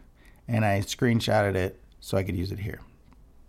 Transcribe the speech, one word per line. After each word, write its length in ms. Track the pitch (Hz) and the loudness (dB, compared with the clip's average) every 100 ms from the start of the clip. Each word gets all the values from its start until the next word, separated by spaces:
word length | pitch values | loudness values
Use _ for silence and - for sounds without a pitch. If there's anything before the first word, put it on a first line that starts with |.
| - - - - - | -20 -20 -20 -14 -4
and 180 | 117 107 | 0 2
I 140 | 98 | 2
screenshotted 760 | 104 - 123 117 110 107 101 95 | -2 0 2 2 2 2 2 2
it 240 | 92 - - - | -2 -4 -20 -20
so 180 | - 98 | -4 -2
I 60 | |
could 120 | 95 - | -2 -2
use 160 | 90 | -4
it 80 | - | -6
here. 220 | 101 - - - - - - - | -8 -10 -16 -20 -20 -20 -20 -20